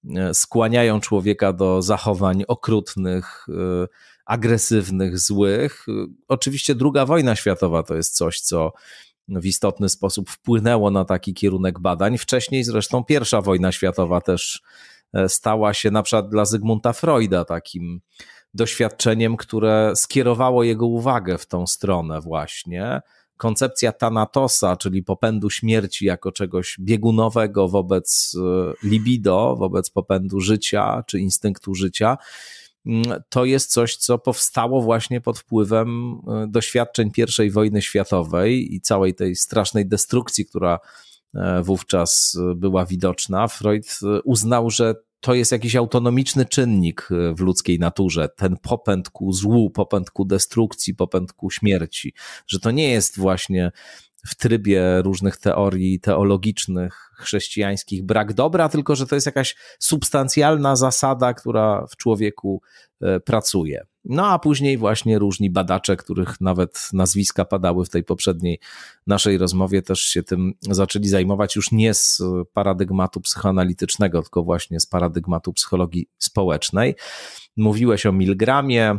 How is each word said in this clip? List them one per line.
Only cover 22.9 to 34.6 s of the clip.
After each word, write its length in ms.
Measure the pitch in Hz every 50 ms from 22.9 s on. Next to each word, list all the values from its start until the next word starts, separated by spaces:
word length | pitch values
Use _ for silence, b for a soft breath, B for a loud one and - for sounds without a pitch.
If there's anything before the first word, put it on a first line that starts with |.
| 131 131 - b b b b b b
Koncepcja 560 | _ - 117 110 - 135 127 127 - - 117 107
Thanatosa, 840 | _ - 113 113 110 107 - - 139 135 127 - - - 95 90
czyli 260 | 87 - 101 92 95 90
popędu 480 | - 95 - - 110 110 107 98 104
śmierci 540 | - - - 113 110 113 101 95 - - 98
jako 280 | 95 90 87 - 95 92
czegoś 440 | - 101 90 87 90 90 - - -
biegunowego 880 | 92 95 117 107 104 117 110 110 110 113 113 120 110 107 101 101 95 90
wobec, 680 | 92 101 90 90 95 92 90 - - - - - - 90
e, 340 | 92 90 90 92 90 82 - - - 104
libido, 680 | 104 110 107 123 127 120 98 98 92 95 110 131 127 120
wobec 320 | 98 92 92 92 90 -
popędu 500 | _ 101 92 _ 98 95 92 95 95 98
życia 640 | 92 95 110 104 - - - 104 104 110 110 123 120
czy 140 | - - 98
instynktu 540 | 95 95 - - - 107 95 - - 98 98
życia, 420 | 90 98 92 - - 107 110 131 151 B B B B B B B B B B B _ _
mm, 360 | - 117 113 117 120 113 - - _
to 160 | - 131 127
jest 280 | 127 135 135 - - -
coś, 240 | 123 117 117 -
co 220 | - - - 123 117
powstało 640 | _ - 120 - - - - 131